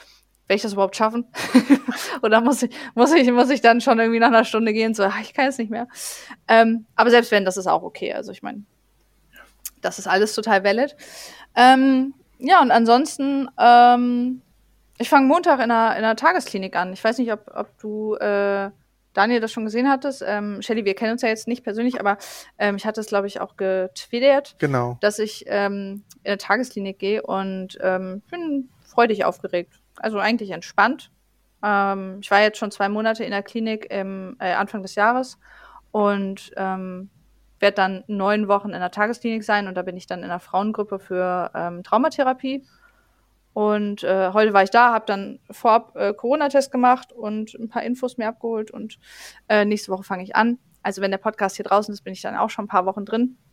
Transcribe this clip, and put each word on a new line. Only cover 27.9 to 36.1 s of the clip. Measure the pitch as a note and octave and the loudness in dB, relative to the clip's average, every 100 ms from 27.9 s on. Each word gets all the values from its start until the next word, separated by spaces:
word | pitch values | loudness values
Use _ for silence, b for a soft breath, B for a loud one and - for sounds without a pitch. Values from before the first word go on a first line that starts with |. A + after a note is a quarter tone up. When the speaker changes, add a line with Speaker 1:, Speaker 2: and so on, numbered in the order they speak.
| F#3 F#3 F#3+ - | -2 -4 -12 -12
Speaker 1:
bin | F4 E4 C#4 B3+ _ | -10 -6 -6 -6 _
freudig | _ - A#3 G3+ | _ 0 2 0
aufgeregt. | - - F#3+ F3 F3 _ _ - | -4 -6 -6 -8 -8 _ _ -12
Also | A3 G#3 | -8 -2
eigentlich | G#3 A#3+ G3 | -2 -2 -4
entspannt. | E3+ - - G#3+ D4 - _ _ _ _ _ | -12 -6 0 2 0 -10 _ _ _ _ _
Ähm, | G#3 G3+ G3 G3 F#3+ F#3+ | 0 0 0 -2 -8 -12
ich | - | 0
war | G3+ | 4
jetzt | G#3+ G#3+ | 4 0
schon | G#3 | -8
zwei | - G3 | -4 -4
Monate | G#3 A3 A3 | -2 -2 -4
in | F3 | -4
der | G3+ | -6
Klinik | G3+ A#3 A3 A3 - | -6 -6 -6 -6 -8
im, | G3+ F#3+ F#3+ F#3 - | -8 -8 -10 -14 -8
äh, | F#3 | -4
Anfang | F3 G3+ G#3+ | -2 -4 -6
des | F#3+ | -8
Jahres | - G#3+ B3+ B3+ - b b b b _ | 0 0 0 -4 -12 b b b b _
und, | G#3+ G3+ | 0 0